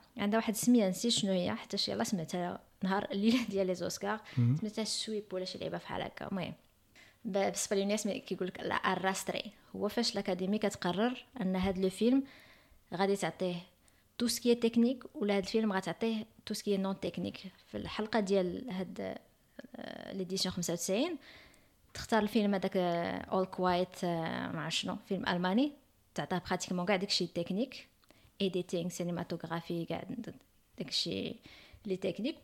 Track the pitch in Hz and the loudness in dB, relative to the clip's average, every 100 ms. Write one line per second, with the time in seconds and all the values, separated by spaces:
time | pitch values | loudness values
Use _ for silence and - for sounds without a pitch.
0 | - - 202 220 220 208 - 247 196 185 | -16 -4 0 2 2 2 6 6 6 2
1 | 240 226 196 185 180 220 - 202 - 196 | 0 2 2 2 0 -2 -4 -2 0 0
2 | 226 190 160 180 175 185 - _ 185 190 | 0 -2 -2 -2 -4 -6 -12 _ 0 0
3 | - 196 214 247 220 196 190 180 175 - | 0 2 4 4 2 0 0 0 -4 -4
4 | 196 220 - - 120 143 214 214 214 - | -4 -4 -4 2 4 4 0 -4 -4 -4
5 | - 214 208 185 185 - - 175 - - | -4 -4 -4 -6 -6 -6 -6 -6 -6 -6
6 | - - - 190 165 170 _ _ _ - | -6 -6 -6 -4 -4 -8 _ _ _ -20
7 | - _ 226 190 196 185 - 196 196 214 | -20 _ -4 0 0 0 0 2 2 0
8 | 214 185 - 185 185 - - - - 185 | 0 -4 -4 -4 -4 -4 -2 0 2 2
9 | 185 190 - - - - - 190 196 226 | 0 0 -2 -4 -6 -12 -14 -4 -2 0
10 | 233 208 202 180 185 214 208 - 180 175 | 0 0 0 0 2 2 0 0 0 2
11 | 233 254 - - 185 185 190 185 190 185 | 2 0 -8 -4 0 2 2 2 0 4
12 | 220 269 269 - - - _ - _ 165 | 6 6 4 -6 -20 -20 _ -20 _ 0
13 | 196 196 165 - 185 175 - _ _ _ | 2 2 0 0 -2 -2 -8 _ _ _
14 | _ - 240 - 240 233 233 233 233 269 | _ -4 -2 2 4 4 6 6 6 4
15 | - - 208 202 190 226 220 190 180 165 | -6 -2 2 2 2 2 2 2 0 -2
16 | 226 220 214 - - 208 - 196 190 196 | 0 -2 -4 -12 -8 -4 0 0 0 -2
17 | - - 185 - 190 - - 208 208 - | -4 -4 -6 -8 -14 -18 -12 -8 -6 -4
18 | 214 226 196 196 185 185 254 190 185 190 | 0 0 4 4 2 -2 -4 -6 -6 -6
19 | 190 - - _ _ - - - - 50 | -8 -8 -12 _ _ -20 -16 -14 -12 -12
20 | 50 190 185 190 190 185 170 170 - 196 | -10 -6 -4 -2 -2 -2 -2 -2 0 0
21 | 320 330 - - - - _ _ _ - | 0 -2 -10 -20 -20 -20 _ _ _ -14
22 | - 220 208 233 208 196 190 190 175 170 | 0 2 4 4 4 2 2 2 2 2
23 | 170 185 - 190 185 - 180 175 185 - | 0 -4 -2 0 0 2 2 4 2 -2
24 | 180 170 160 - - 170 151 165 - 202 | -2 0 0 -2 -2 -4 -4 -2 -4 -6
25 | - 190 - 180 180 196 294 285 _ _ | -4 -2 0 0 2 2 2 -2 _ _
26 | _ - 147 180 - 180 - 180 175 196 | _ -8 -2 -2 0 -2 -2 -2 2 2
27 | 196 - 175 - 170 185 269 - - _ | 2 0 0 -2 -2 -2 -2 -6 -18 _
28 | _ - - - 196 180 175 180 175 - | _ -20 -20 -4 -2 0 -2 -2 -2 -4
29 | 175 170 165 170 165 165 - 170 160 170 | -4 -4 -4 -6 -4 -6 -4 -4 -4 -6
30 | 185 180 - - - _ _ - 156 - | -6 -8 -10 -14 -20 _ _ -12 -6 -2
31 | 175 95 - 226 - - - - 208 185 | -2 -2 -4 -8 -14 -20 -20 -16 -6 -4
32 | 196 - 226 330 | -2 -2 -4 -6